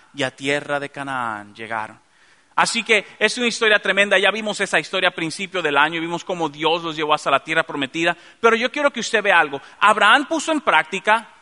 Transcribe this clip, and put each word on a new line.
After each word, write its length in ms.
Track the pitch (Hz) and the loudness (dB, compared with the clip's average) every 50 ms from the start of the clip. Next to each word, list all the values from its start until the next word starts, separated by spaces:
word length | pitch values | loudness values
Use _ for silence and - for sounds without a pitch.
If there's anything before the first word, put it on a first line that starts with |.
| _ _ - | _ _ -6
y 80 | 139 | -4
a 120 | 135 131 - | -4 -4 -4
tierra 460 | - 139 139 143 147 143 143 147 143 | -4 -4 -2 -2 -2 -2 -4 -4 -4
de 100 | 139 139 | -4 -8
Canaán 640 | - 143 139 139 135 127 120 117 110 104 104 101 101 | -10 -10 -10 -6 -6 -4 -4 -6 -6 -8 -12 -16 -16
llegaron. 460 | 110 113 107 113 110 107 110 110 - _ _ _ _ _ _ _ _ _ _ _ | -16 -10 -8 -8 -8 -8 -8 -12 -20 _ _ _ _ _ _ _ _ _ _ _
Así 280 | - 170 - - 233 | -2 0 0 -2 -4
que 240 | 214 - 226 202 - - - - | 0 0 0 0 0 -4 -4 -2
es 180 | 208 214 - 247 | -2 -2 0 -2
una 80 | 240 | -2
historia 320 | 233 - - 233 214 214 202 | -2 -2 0 2 2 2 2
tremenda. 400 | - 202 190 196 202 202 196 190 | 2 0 2 2 2 4 2 2
Ya 140 | 196 196 | 2 2
vimos 280 | 190 220 220 214 196 - | 0 -2 -4 -6 -4 -4
esa 200 | 196 - - 170 | -4 -2 -2 -2
historia 300 | 151 - - 185 185 180 | -2 -2 -2 -2 0 0
a 40 | - | 0
principio 480 | - 170 160 - - 196 180 180 185 | -2 -6 -6 -6 -8 -8 -6 -4 -2
del 140 | 165 151 143 | -2 0 2
año, 240 | 139 147 160 170 165 | 2 2 2 0 -4
vimos 240 | 165 170 170 165 - | -6 -6 -6 -6 -6
cómo 240 | - 190 175 160 151 | -6 -4 -4 -4 -4
Dios 340 | 143 139 151 156 165 175 | -4 -2 -2 0 0 0
los 140 | 165 165 156 | -2 -6 -6
llevó 180 | 156 156 151 151 | -4 -2 0 0
hasta 160 | 147 - 165 | 0 2 2
la 140 | 143 131 - | 0 0 0
tierra 180 | 156 160 165 | 0 -2 -2
prometida. 540 | 160 - 156 147 139 127 - 165 165 175 170 - - - - _ | -2 -2 -4 -6 -6 -6 -4 -2 -2 -2 -2 -4 -10 -20 -6 _
Pero 160 | - 233 226 | 2 2 4
yo 160 | 226 240 254 | 2 0 -2
quiero 200 | - 294 285 285 | -2 -2 -2 0
que 80 | - 240 | -2 -2
usted 220 | 202 - - 214 | -4 -2 -2 0
vea 160 | 196 202 185 170 | 2 4 4 4
algo. 220 | 160 147 139 135 - - - - | 4 2 -2 -8 -12 -16 -4 2
Abraham 480 | - 202 214 208 208 208 233 277 294 | 2 4 4 4 4 6 4 4 2
puso 240 | - 330 302 - 320 | 0 -4 -4 -2 -2
en 100 | 320 302 | -2 0
práctica, 680 | - 220 170 156 160 - 202 185 - 214 214 226 220 - - _ | 0 2 2 2 2 0 -4 -4 0 0 0 0 -2 -8 -18 _